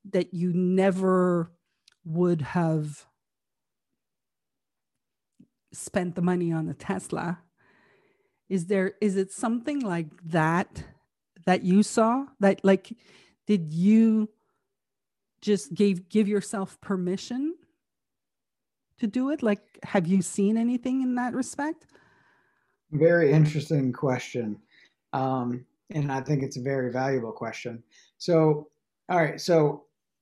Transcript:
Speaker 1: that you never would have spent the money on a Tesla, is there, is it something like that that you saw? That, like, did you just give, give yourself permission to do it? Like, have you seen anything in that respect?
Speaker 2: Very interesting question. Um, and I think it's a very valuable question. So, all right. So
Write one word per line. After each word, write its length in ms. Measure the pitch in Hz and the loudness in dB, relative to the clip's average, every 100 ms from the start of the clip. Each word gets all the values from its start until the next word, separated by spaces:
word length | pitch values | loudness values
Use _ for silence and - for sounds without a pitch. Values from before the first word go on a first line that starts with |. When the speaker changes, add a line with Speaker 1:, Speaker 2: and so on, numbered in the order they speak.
| 196 | -6
Speaker 1:
that 240 | 196 180 | -4 -2
you 180 | 180 180 | -2 -2
never 1000 | 175 180 185 196 185 185 185 180 175 165 _ _ _ _ _ | 0 2 2 2 2 2 4 2 0 -2 _ _ _ _ _
would 380 | 165 160 180 170 | -6 0 2 0
have 640 | 131 180 165 160 151 143 - _ _ _ _ _ _ _ _ _ _ _ _ _ _ _ _ _ _ _ _ _ _ _ _ _ _ | -2 -2 0 0 -4 -10 -20 _ _ _ _ _ _ _ _ _ _ _ _ _ _ _ _ _ _ _ _ _ _ _ _ _ _
spent 420 | - - 202 180 | -18 -6 -4 -4
the 80 | 175 | -2
money 300 | 180 180 170 | 0 0 0
on 160 | 160 156 | -2 -4
a 60 | |
Tesla, 640 | 139 - 196 - - 170 175 _ _ _ _ _ _ _ _ _ _ - | -6 -8 -8 -6 -6 -6 -8 _ _ _ _ _ _ _ _ _ _ -6
is 180 | 190 170 | -4 0
there, 280 | 196 185 - | 0 0 0
is 160 | 214 190 | -2 0
it 140 | 190 | -4
something 500 | - 233 233 233 285 | -4 -4 -4 -4 -4
like 280 | 226 170 156 - | -4 -4 -6 -12
that 580 | 165 160 156 170 202 - - - _ _ _ _ 185 | -4 0 2 2 -2 -8 -18 -20 _ _ _ _ 0
that 160 | 185 | 0
you 200 | 185 190 | 4 4
saw? 440 | 208 - 220 254 277 - | 4 2 2 2 -4 0
That, 240 | 196 190 | 2 4
like, 320 | 196 190 - - _ - _ _ - | 2 2 0 -20 _ -20 _ _ 0
did 260 | 208 156 | 0 0
you 560 | 160 190 220 226 220 214 _ _ _ _ _ _ _ _ _ _ _ | 0 4 6 6 2 0 _ _ _ _ _ _ _ _ _ _ _
just 340 | - 202 - | -2 0 -2
give, 340 | 165 202 180 - | 0 2 2 0
give 180 | 214 202 | 0 2
yourself 540 | 208 - 208 190 - | 0 -2 -6 -8 -8
permission 760 | - 190 180 190 - 247 302 370 _ _ _ _ _ _ _ _ _ _ _ _ _ _ | -6 -2 -2 -4 -6 -6 -6 -6 _ _ _ _ _ _ _ _ _ _ _ _ _ _
to 80 | 220 | -4
do 240 | 254 269 | -2 -2
it? 120 | 311 | -2
Like, 180 | 226 202 _ _ | -2 -2 _ _
have 220 | - 202 170 | -2 0 2
you 160 | 190 | 2
seen 340 | - - 196 226 | 0 0 0 2
anything 460 | 233 247 254 262 | 0 -2 -2 -2
in 120 | 254 | -2
that 200 | 247 247 | -2 -4
respect? 520 | 254 254 - 302 330 _ _ _ _ _ _ _ _ _ _ _ | -4 -6 -6 -6 -8 _ _ _ _ _ _ _ _ _ _ _
Speaker 2:
Very 400 | 147 165 170 151 | 2 4 4 4
interesting 640 | 156 151 151 - 151 131 | 4 4 0 -2 -2 -2
question. 680 | 120 143 123 - 127 110 104 _ _ _ _ _ | -2 -2 -2 -4 -8 -6 -8 _ _ _ _ _
Um, 500 | 135 131 131 123 123 - _ - | -4 -2 -2 -4 -6 -10 _ -10
and 220 | 156 143 | -6 -4
I 80 | 135 | -4
think 220 | 127 143 | -2 -2
it's 160 | 139 123 | -4 -6
a 40 | |
very 300 | 127 135 127 | -6 -4 -4
valuable 400 | 123 135 131 113 | -2 -2 -2 -4
question. 500 | - 113 - 120 113 - _ _ - | -8 -10 -10 -12 -14 -18 _ _ -8
So, 500 | - 165 156 147 - _ _ _ - | 2 4 4 2 -4 _ _ _ -2
all 80 | 180 | 0
right. 240 | 151 - | 0 -2
So 440 | - 165 147 147 _ _ _ _ | 2 4 4 0 _ _ _ _